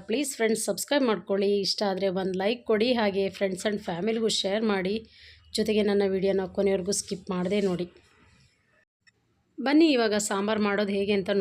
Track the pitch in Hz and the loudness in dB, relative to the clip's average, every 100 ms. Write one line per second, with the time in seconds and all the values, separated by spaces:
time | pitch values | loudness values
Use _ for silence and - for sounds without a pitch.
0 | - 247 294 - 220 220 - 196 - 285 | -2 -2 -2 0 0 0 -2 -4 0 0
1 | 254 190 - 196 196 202 185 - 202 185 | 2 0 -2 0 2 0 0 -2 -2 0
2 | 196 185 190 185 202 240 - 214 240 240 | 0 0 -2 -2 -2 -2 0 0 2 2
3 | 208 190 196 - 196 185 214 208 208 170 | 2 0 -2 -2 -4 -2 -4 -4 -4 -4
4 | 214 226 220 - 196 208 220 196 185 220 | -2 0 0 0 -2 0 0 0 -2 -4
5 | 220 - - - - - 214 214 208 202 | -8 -20 -20 -20 -8 -4 0 2 2 2
6 | 196 190 196 190 185 185 196 196 180 208 | 2 0 0 0 -2 -2 0 0 -2 -4
7 | - 185 - 180 185 208 196 175 175 - | -6 -8 -6 -4 -2 0 0 -2 -6 -12
8 | _ _ _ _ _ _ _ _ _ _ | _ _ _ _ _ _ _ _ _ _
9 | _ _ _ _ _ - 254 294 330 254 | _ _ _ _ _ -6 2 6 6 6
10 | 226 208 208 196 208 220 208 202 202 202 | 4 0 0 -2 0 0 0 0 0 0
11 | 202 202 185 202 | 0 0 0 0